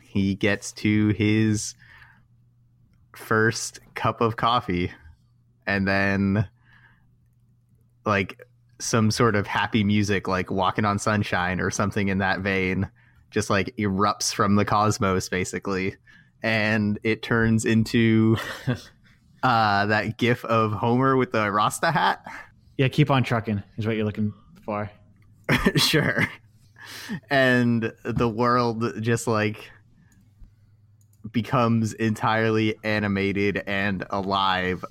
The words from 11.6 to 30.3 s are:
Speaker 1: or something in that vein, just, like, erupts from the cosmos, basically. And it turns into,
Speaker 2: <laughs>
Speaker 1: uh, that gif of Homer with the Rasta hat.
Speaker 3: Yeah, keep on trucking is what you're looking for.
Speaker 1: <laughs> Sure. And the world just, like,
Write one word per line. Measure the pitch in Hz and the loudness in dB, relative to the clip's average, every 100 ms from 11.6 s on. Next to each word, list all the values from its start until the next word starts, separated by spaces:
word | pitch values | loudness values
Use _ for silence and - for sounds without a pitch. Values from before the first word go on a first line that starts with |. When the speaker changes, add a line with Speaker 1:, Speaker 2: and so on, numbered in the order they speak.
Speaker 1:
or | 90 | -2
something | - 101 107 98 | -2 -2 -2 -2
in | 95 | 0
that | 95 90 | 0 0
vein, | 98 95 92 95 95 - _ _ _ | -2 0 0 -2 -4 -8 _ _ _
just, | 107 - | -4 0
like, | 101 90 - | 0 -2 -2
erupts | 104 95 104 - - | -2 2 0 0 -4
from | - 101 101 | 0 2 2
the | 101 | 2
cosmos, | 107 107 - 95 92 - | 2 2 2 0 0 -2
basically. | 92 92 92 - 95 95 - _ - _ _ | -4 -4 -6 -4 -4 -4 -8 _ -20 _ _
And | 113 110 107 110 104 104 | -2 0 0 0 0 -2
it | 113 110 | -2 -4
turns | - 117 113 113 113 | 0 0 2 2 2
into, | 113 110 120 113 110 110 110 - - - | 2 2 2 4 4 4 2 -2 -8 -6
Speaker 2:
<laughs> | 120 - _ _ _ _ _ | -6 -10 _ _ _ _ _
Speaker 1:
uh, | 127 113 107 101 104 | 0 2 4 2 2
that | 107 104 - | 0 -2 -2
gif | 117 120 - | 0 0 0
of | 113 110 | 2 2
Homer | 101 117 123 135 131 | 0 0 2 2 2
with | 123 | 0
the | 110 104 | 0 0
Rasta | 104 110 - 170 | 2 0 0 -2
hat. | 156 196 - - - - _ _ - | 2 0 -2 -8 -18 -20 _ _ -2
Speaker 3:
Yeah, | 131 | 0
keep | - 143 | 2 2
on | 139 | 2
trucking | 123 117 110 104 - - | 2 -2 -2 -4 -6 -6
is | 107 | -4
what | 110 | -2
you're | 107 | -2
looking | 104 104 - - - - | -2 -4 -6 -18 -16 -6
for. | 104 107 - - _ _ _ - | -6 -6 -12 -20 _ _ _ -2
Speaker 1:
<laughs> | 131 196 156 | 0 2 0
Sure. | - 151 127 - - - _ _ _ - - - - 185 - | 2 2 0 0 -4 -6 _ _ _ -20 -20 -16 -10 -10 -2
And | 139 131 123 120 117 110 - | 2 4 4 4 2 -2 -4
the | 120 113 120 | -6 0 0
world | 107 120 123 120 110 120 - | 2 2 4 2 0 -4 -2
just, | 110 117 - | -2 0 0
like, | 107 107 104 - - _ _ _ _ _ | 0 0 -4 -14 -20 _ _ _ _ _